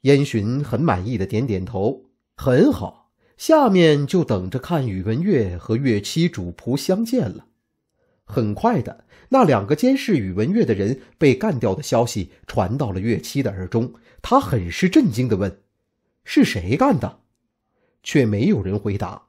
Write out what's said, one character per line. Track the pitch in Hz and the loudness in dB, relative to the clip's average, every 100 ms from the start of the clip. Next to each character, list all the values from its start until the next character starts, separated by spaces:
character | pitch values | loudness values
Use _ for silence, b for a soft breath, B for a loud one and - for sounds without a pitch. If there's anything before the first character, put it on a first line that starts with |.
燕 | 131 139 | 4 4
洵 | 143 113 101 127 | 4 -2 -2 -4
很 | 139 120 | -4 0
满 | 170 90 98 | 0 0 -2
意 | 131 | -4
的 | |
点 | 190 110 127 | -2 -2 -2
点 | 95 | -4
头 | 92 95 107 135 _ _ _ - | -4 -2 -2 -4 _ _ _ -6
：“很 | 135 127 262 | 0 4 4
好， | - 98 _ _ _ _ _ | 2 -8 _ _ _ _ _
下 | - 311 262 | 2 4 6
面 | 185 165 147 143 | 6 4 4 2
就 | 185 | -2
等 | - 101 92 | 0 -2 -2
着 | 127 | -8
看 | - 170 127 | -4 -4 -2
宇 | 92 | -4
文 | 90 117 | -2 -2
悦 | 190 156 98 87 | 0 0 0 -4
和 | - 110 | -4 -2
岳 | 139 104 | 0 0
七 | 101 - 170 | -2 0 0
主 | - 87 | -2 -10
仆 | 87 - 139 | -10 -6 -4
相 | - 190 | -2 -2
见 | 226 254 120 | 0 -2 -2
了。” | 120 _ _ _ _ _ _ _ _ | -6 _ _ _ _ _ _ _ _
很 | - 117 107 | -6 -2 -2
快 | 104 226 208 | 0 0 0
的， | - - b b b | -4 -12 b b b
那 | 262 | 4
两 | 202 117 101 | 4 2 0
个 | |
监 | 151 247 269 | 0 2 2
视 | - 170 | 0 0
宇 | 95 | 0
文 | 90 117 | -2 0
悦 | 214 160 | 0 0
的 | |
人 | 101 101 135 B B | 0 0 -4 B B
被 | 151 | 2
干 | 131 220 139 | 2 0 -2
掉 | 110 | -2
的 | 95 | -4
消 | - 117 | -2 0
息 | 120 110 85 b - | 0 -4 -8 b -8
传 | - 92 127 | -4 -2 -2
到 | 131 | -4
了 | 92 | -4
岳 | 110 98 | -2 -4
七 | - 143 | -4 -4
的 | 120 | -4
耳 | 98 92 | -6 -4
中， | 117 127 b b b | -2 -4 b b b
他 | - 262 | 0 0
很 | 269 120 87 | 2 -4 -4
是 | - 185 | -2 2
震 | 311 233 | 4 2
惊 | 110 127 | 0 0
地 | 101 | 0
问 | 98 - _ _ _ _ _ _ - | -2 -6 _ _ _ _ _ _ -2
：“是 | - | 2
谁 | 240 101 87 143 | 2 0 -2 0
干 | 269 175 | 2 2
的？” | 98 - _ _ _ _ _ _ _ _ | -2 -10 _ _ _ _ _ _ _ _
却 | - 156 117 | -2 0 2
没 | 104 147 | 2 0
有 | 165 | 0
人 | 92 104 | -2 -4
回 | 104 101 | -4 -4
答 | 90 - | -6 -10